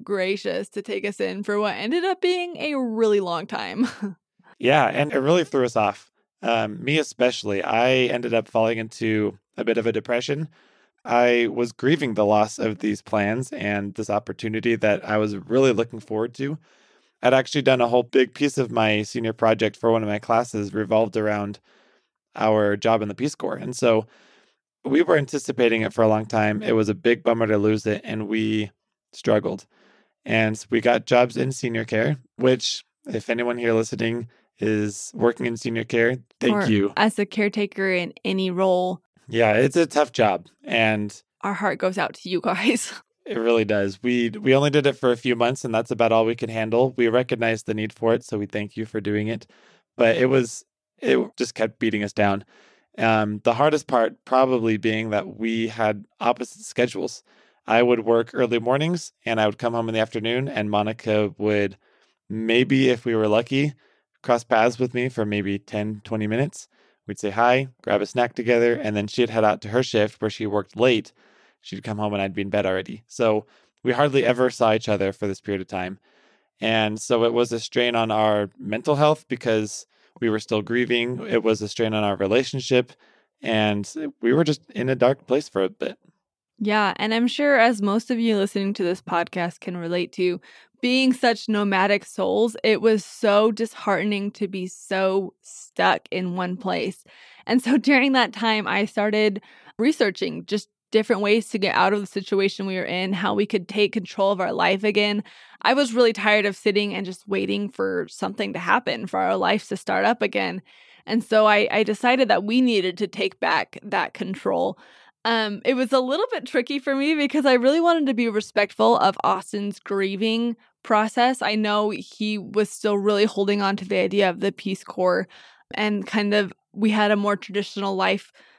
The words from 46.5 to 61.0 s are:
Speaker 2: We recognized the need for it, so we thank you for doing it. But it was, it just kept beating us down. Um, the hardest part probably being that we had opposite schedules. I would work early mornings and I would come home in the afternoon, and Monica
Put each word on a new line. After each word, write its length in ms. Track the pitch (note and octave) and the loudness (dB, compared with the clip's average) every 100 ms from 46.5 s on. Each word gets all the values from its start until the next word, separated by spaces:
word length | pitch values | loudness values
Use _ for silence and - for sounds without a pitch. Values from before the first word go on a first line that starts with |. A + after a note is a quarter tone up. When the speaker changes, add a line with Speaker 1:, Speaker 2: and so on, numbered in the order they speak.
| A2+ A2 A#2 C3 B2+ | -4 0 2 2 2
Speaker 2:
We 100 | A#2+ | 2
recognized 600 | A#2 B2 A#2 A#2 A2+ - | 2 0 0 0 -2 -4
the 80 | G#2+ | -4
need 180 | A2 | -6
for 220 | - A2+ A#2 | -2 0 0
it, 80 | |
so 140 | - G#2+ | 0 -6
we 80 | G2+ | -4
thank 280 | G#2+ G#2 - | -6 -8 -8
you 80 | |
for 160 | A2 A2 | -8 -6
doing 280 | G2+ G#2 G#2+ | -2 -2 -2
it. 180 | A#2 - _ _ _ _ - | -6 -10 _ _ _ _ 2
But 220 | A#2 - | 4 4
it 80 | B2+ | 4
was, 400 | C3 A#2+ - - _ _ _ | 2 0 -6 -18 _ _ _
it 400 | B3+ C3 B2 - | 0 0 0 -6
just 160 | A#2+ | -8
kept 240 | - A2+ - | -4 -4 -2
beating 260 | A2+ G#2+ | -4 -2
us 100 | G#2 | -4
down. 300 | - G2+ G2 G2 _ _ _ _ - | 0 0 0 -6 _ _ _ _ -2
Um, 420 | A2+ A2 G#2+ G#2 | 0 2 0 -2
the 100 | A#2 | -2
hardest 340 | A#2 D3 D#3 - | 2 2 0 0
part 360 | B2+ A2+ - - | 0 0 -2 0
probably 520 | C3 C3 B2+ A2+ A2 | 2 4 2 0 0
being 340 | A2 A2 A2+ | 0 -2 -2
that 260 | G#2 F#2+ G#2 | -2 -4 -6
we 320 | A2+ A2+ A2+ | -4 -2 -4
had 360 | A2+ A2 G#2 G#2 - | -2 -2 -2 -8 -4
opposite 440 | A2+ B2 B2+ - | -2 -2 -6 -12
schedules. 600 | - - B2 G2+ - - - _ _ _ - | -6 -2 -2 -2 -8 -8 -20 _ _ _ 0
I 180 | A2+ | 4
would 180 | A#2+ A#2+ | 4 4
work 300 | G#2+ A#2 A#2 | 4 2 0
early 260 | - A#2+ A#2 | -2 0 0
mornings 540 | A2+ C3+ D#3 F3 - _ - | 0 0 0 -4 -6 _ -4
and 140 | A2+ | 0
I 60 | G#2+ | 0
would 120 | G#2 | 0
come 160 | A#2+ | -2
home 140 | A#2 A2+ | -2 -2
in 60 | |
the 80 | A2 | -2
afternoon, 460 | A2 A#2+ A2 A#2+ C#3 | -2 -2 -2 -2 -4
and 220 | A#2 G#2 | -4 -2
Monica 640 | G#2 G#2+ A2+ | 0 0 -4